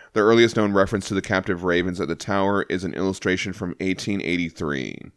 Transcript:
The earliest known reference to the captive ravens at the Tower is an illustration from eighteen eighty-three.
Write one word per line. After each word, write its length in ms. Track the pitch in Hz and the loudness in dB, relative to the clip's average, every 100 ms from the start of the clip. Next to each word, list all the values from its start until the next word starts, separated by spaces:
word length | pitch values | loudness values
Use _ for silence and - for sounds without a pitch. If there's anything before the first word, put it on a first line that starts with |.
| - | -4
The 80 | 110 | 2
earliest 340 | 104 117 117 113 | 6 8 6 4
known 160 | 104 | 2
reference 360 | 98 95 104 - | 2 2 0 -2
to 60 | |
the 60 | 98 | -4
captive 420 | - 95 92 87 | 0 -2 0 -2
ravens 380 | 90 87 92 90 | 2 2 0 -2
at 80 | 78 | -4
the 60 | 82 | -4
Tower 480 | - 98 98 101 - | -4 0 2 0 0
is 140 | 90 | -4
an 100 | 90 | -4
illustration 580 | - 95 92 101 90 101 | -2 -2 -2 -2 -2 -2
from 240 | 90 92 - | -6 -8 -4
eighteen 420 | 92 92 - 98 | -4 -2 -4 -4
eighty-three. 760 | - 87 85 - 76 69 55 50 50 | -2 -2 -2 -4 -4 -4 -6 -12 -18